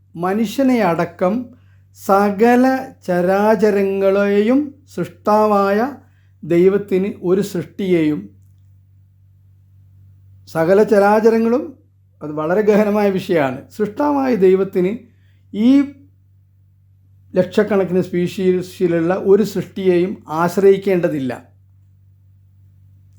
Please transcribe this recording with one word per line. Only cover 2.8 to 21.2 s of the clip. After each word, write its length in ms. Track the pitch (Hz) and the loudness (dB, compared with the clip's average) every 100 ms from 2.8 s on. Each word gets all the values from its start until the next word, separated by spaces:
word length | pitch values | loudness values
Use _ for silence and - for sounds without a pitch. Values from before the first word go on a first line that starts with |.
| - - - | -6 -12 -4
ചരാചരങ്ങളെയും 1700 | 175 180 196 214 214 208 202 196 196 196 196 202 202 208 262 302 - _ - | -2 0 0 2 2 2 2 0 0 0 2 2 0 2 0 -2 -10 _ -10
സൃഷ്ടാവായ 1000 | 170 - - 214 214 202 196 202 254 277 - _ _ _ | -10 -6 0 2 2 2 0 0 -2 -8 -20 _ _ _
ദൈവത്തിന് 720 | 151 170 185 196 202 185 196 - | -2 2 2 2 -2 -4 -4 -6
ഒരു 180 | 180 190 | -2 -2
സൃഷ്ടിയെയും, 880 | 190 175 143 - 190 175 156 151 208 - _ _ _ _ _ _ _ _ _ _ _ _ _ _ _ _ - _ _ - - | -2 -6 -10 -8 -2 0 0 -4 -8 -20 _ _ _ _ _ _ _ _ _ _ _ _ _ _ _ _ -20 _ _ -20 -10
സകല 360 | 160 165 196 | -2 2 2
ചരാചരങ്ങളും, 960 | 214 214 202 214 226 226 226 247 330 - _ _ _ _ | 4 4 4 4 4 2 0 -2 -4 -14 _ _ _ _
അത് 80 | 151 | -12
വളരെ 300 | 151 156 185 | -6 -2 0
ഗഹനമായ 480 | 208 208 208 208 202 | 2 2 2 0 0
വിഷയമാണ്, 520 | 190 190 170 135 123 - | -2 -2 0 0 -4 -12
സൃഷ്ടാവായ 680 | - 208 208 294 285 262 220 | -8 -6 -4 -2 -2 -2 2
ദൈവത്തിന് 640 | 190 190 190 196 180 233 - _ _ _ _ | 4 2 0 -2 -2 -4 -12 _ _ _ _
ഈ 280 | 196 233 277 277 - - _ _ _ _ _ _ _ _ _ _ _ _ 180 | -2 2 2 2 -8 -20 _ _ _ _ _ _ _ _ _ _ _ _ -2
ലക്ഷക്കണക്കിന് 640 | 185 - 208 202 180 185 | -2 0 0 0 -2 -2
സ്പീഷീസിലുള്ള 1200 | 180 170 175 - 185 180 180 - 185 170 165 190 196 | -2 -2 -4 -2 0 0 -4 -4 -2 0 -2 -2 2
ഒരു 180 | 202 | 2
സൃഷ്ടിയെയും 800 | 214 185 - - 190 175 185 208 - | 2 -4 -8 -4 0 2 0 -6 -8
ആശ്രയിക്കേണ്ടതില്ല. 1160 | 156 170 185 196 196 196 180 165 151 | -2 -2 2 4 4 2 -2 -2 -2